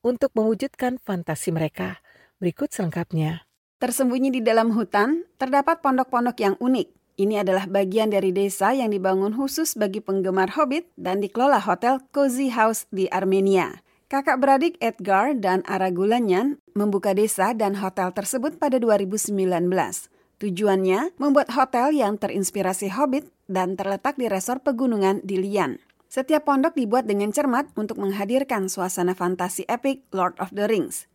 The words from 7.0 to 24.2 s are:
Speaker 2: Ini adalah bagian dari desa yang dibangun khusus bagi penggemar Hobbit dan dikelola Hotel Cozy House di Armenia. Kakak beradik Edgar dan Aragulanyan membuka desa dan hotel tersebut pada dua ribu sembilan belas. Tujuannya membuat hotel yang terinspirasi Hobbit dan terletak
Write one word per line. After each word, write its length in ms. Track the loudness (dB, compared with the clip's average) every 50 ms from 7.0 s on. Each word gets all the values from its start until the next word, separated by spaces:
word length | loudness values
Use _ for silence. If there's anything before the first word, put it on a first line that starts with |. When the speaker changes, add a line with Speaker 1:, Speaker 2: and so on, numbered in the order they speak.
| _ _ _ 0 0
Speaker 2:
Ini 160 | 0 2 0
adalah 240 | 0 2 0 0 0
bagian 480 | 0 0 0 0 2 0 0 0 2
dari 240 | 2 2 2 2 0
desa 400 | 0 0 0 0 0 0 2 2
yang 160 | 2 0 0
dibangun 400 | -2 0 0 0 2 2 0 0
khusus 480 | 0 -2 -4 -2 -2 -2 -4 -4 -2 -2
bagi 240 | -2 -2 -2 -6 -4
penggemar 560 | -2 -2 0 0 0 2 0 0 0 0 0
Hobbit 320 | 0 0 0 -4 -4 _ _ -8
dan 240 | -6 -4 -2 -2 -4
dikelola 320 | -4 0 2 4 4 4
Hotel 480 | 4 2 0 -2 0 2 0 0 0 -4 _
Cozy 400 | 0 0 0 2 2 0 -2 -2
House 320 | 2 2 2 2 2 -2 -6 _
di 160 | -4 -2 -2 0
Armenia. 720 | 0 -2 2 2 2 4 4 4 4 4 2 0 -6 -14 _ _ _ _ _ _
Kakak 320 | -4 -2 2 0 2 2 4
beradik 320 | 4 4 4 4 0 -2 _ -4
Edgar 480 | -4 -4 -4 0 2 2 4 4 2 0 0
dan 240 | 2 2 2 0 0
Aragulanyan 960 | -2 -2 0 0 0 0 0 2 2 2 2 2 2 2 2 2 0 -2 -4 _ _ _
membuka 400 | 0 0 0 0 0 0 0 2
desa 400 | 2 2 0 2 0 0 0 0
dan 240 | 0 0 -2 0 -2
hotel 320 | -4 -4 -2 -2 -4 -2
tersebut 480 | -4 -6 -6 -4 -4 -4 -4 -4 -4 -2
pada 160 | 0 0 2
dua 240 | 2 4 4 2 2
ribu 160 | 2 -2 -4
sembilan 560 | -4 -4 -2 -2 0 0 0 0 0 0 0
belas. 400 | 0 0 -2 -2 -6 -12 -12 _ _ _ _ _ _
Tujuannya 800 | _ -6 -6 -4 0 2 2 2 2 2 2 0 0 0 -4 _
membuat 320 | -2 0 4 4 4 2 2 0
hotel 400 | 0 0 2 2 0 2 2 2
yang 240 | 2 2 0 0 -2
terinspirasi 720 | -4 -4 -2 -2 -4 -2 -2 -2 -2 -2 -2 -2 -6 -6
Hobbit 320 | -2 0 0 0 0 -2 -4 -8 _ _ _ -4
dan 240 | -2 -2 -2 -2
terletak 480 | -4 -4 -4 -4 -4 -2 -2 -4 -2 -2